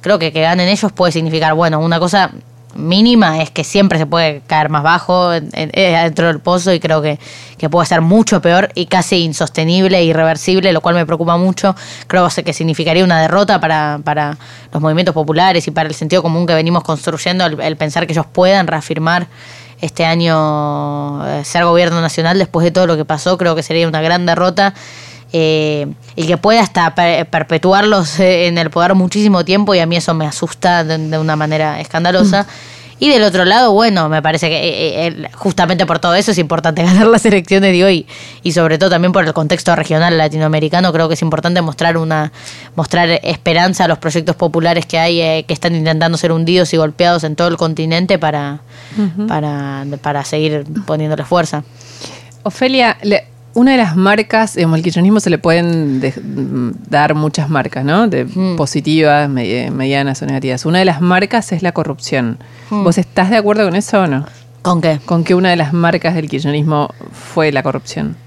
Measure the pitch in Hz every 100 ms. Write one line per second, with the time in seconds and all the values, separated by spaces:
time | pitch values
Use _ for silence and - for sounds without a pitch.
0 | 180 202 165 156 160 180 180 208 208 -
1 | 180 160 160 160 160 156 170 156 165 170
2 | 175 202 180 - - - - - 156 185
3 | 233 240 185 160 156 - 151 196 202 165
4 | 151 170 160 147 123 156 151 151 151 170
5 | - 180 180 170 151 - 156 - 190 165
6 | 165 156 170 156 - 180 175 175 160 156
7 | 151 147 - - - - 160 170 165 170
8 | 165 208 214 196 170 175 202 - 175 185
9 | 165 185 165 147 156 - 160 180 190 185
10 | 165 160 160 156 - 190 185 165 175 175
11 | 156 165 170 170 185 180 196 190 - -
12 | - 185 175 - 165 - 165 156 160 165
13 | 185 165 160 180 202 196 160 156 151 147
14 | 147 151 147 147 - - - - 156 156
15 | 180 160 151 156 185 170 160 151 156 151
16 | 156 180 165 165 170 165 160 170 - 151
17 | - 160 180 180 175 151 156 156 151 165
18 | 170 165 151 - 180 196 165 160 - 165
19 | 160 175 175 - - - - - 156 -
20 | 165 170 170 160 156 151 147 147 147 147
21 | 143 143 143 147 143 175 170 170 170 170
22 | 165 - 165 190 180 165 175 180 180 160
23 | 147 156 180 180 180 160 - 165 165 156
24 | 160 175 175 170 180 175 196 196 - -
25 | - - - 165 156 156 151 147 143 147
26 | - - 160 175 208 233 202 - 165 -
27 | 175 165 165 160 151 139 175 196 208 202
28 | 156 151 185 180 175 170 160 170 175 190
29 | 180 208 208 190 165 196 208 190 165 170
30 | - 160 156 - 165 - 180 175 156 160
31 | 156 156 160 151 151 156 156 147 156 160
32 | 175 180 202 196 202 - - - - -
33 | 285 262 214 185 180 220 247 202 226 190
34 | 156 156 156 160 165 156 165 113 160 -
35 | 170 160 151 - 202 175 180 180 175 160
36 | 175 175 208 180 156 165 160 156 170 185
37 | 220 233 226 196 170 190 196 180 190 175
38 | - - - - 175 165 165 156 185 170
39 | 180 185 160 160 151 170 - 175 - 156
40 | 170 165 156 156 156 156 151 175 185 160
41 | 160 165 165 151 170 180 165 143 170 165
42 | 160 156 151 - - - - - 151 170
43 | 170 170 170 156 - 165 180 185 175 156
44 | 170 160 160 160 170 165 165 170 156 165
45 | 165 170 165 160 156 160 175 170 160 160
46 | 165 165 170 165 165 180 170 165 156 -
47 | 175 175 156 151 175 165 165 156 160 165
48 | 180 185 156 147 143 147 - - - 214
49 | 202 170 214 156 151 143 139 139 139 143
50 | 147 143 135 156 156 151 143 156 190 156
51 | 151 151 143 180 160 151 - - - -
52 | - - - - 208 - 262 262 240 -
53 | 208 202 - - - 226 254 262 208 160
54 | 196 208 208 220 220 - 165 160 170 170
55 | 185 214 202 156 175 170 170 165 147 131
56 | 135 135 135 135 135 135 120 - - 143
57 | 147 151 151 151 147 151 127 - 139 170
58 | 233 143 - 185 190 170 147 151 143 160
59 | 151 147 143 131 113 120 127 131 131 139
60 | 139 131 - 135 131 127 156 175 185 147
61 | 175 180 196 240 - 170 185 170 156 135
62 | - 143 117 - - - - 208 190 170
63 | 175 - 185 226 208 214 202 175 202 208
64 | 180 131 147 - - - 180 175 160 151
65 | - 170 160 180 185 175 147 170 170 170
66 | 165 170 156 135 147 147 151 151 147 -
67 | - - - - 156 139 131 131 - -
68 | 147 165